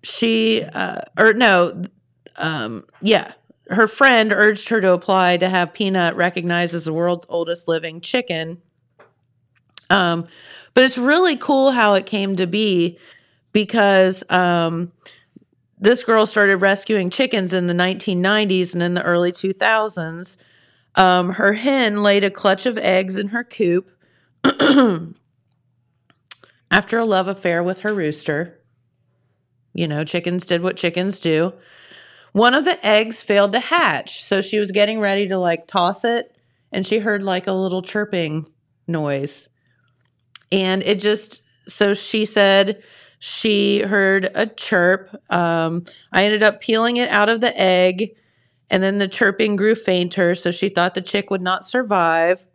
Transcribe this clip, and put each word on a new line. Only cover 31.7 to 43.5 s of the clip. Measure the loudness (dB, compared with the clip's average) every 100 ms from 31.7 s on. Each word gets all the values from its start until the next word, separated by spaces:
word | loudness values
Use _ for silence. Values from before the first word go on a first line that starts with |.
| -20 -20 -20 -20 _ _
One | 2 2
of | 4 0
the | -2 2
eggs | 2 2 -8
failed | 0 2 2
to | 0
hatch, | -2 0 0 -2 -6 -12
so | -4 -4
she | -2 -4
was | -2
getting | 0 0 0
ready | -2 0 -2
to, | -2
like, | 0 -2 -2
toss | 0 0 0
it, | -2 -2 -6 _ _ _ _
and | -8 -2
she | -2
heard, | -2 -4
like, | -2 -4 -2
a |
little | -4 -2 -4
chirping | -4 -6 -4 -4 -2 -4 -8 _ _ _ -8
noise. | -4 -2 -4 -6 -12 -20 _ _ _ _ _ _ _ _ -20 _
And | -2 0 -2
it | -2 -2
just, | 0 -2 -6 -20 _ _ -20
so | -2 0
she | 0 -4 -4 -2
said | 2 4 4 2 -4 _ -20 -20 _
she | -12 -4 0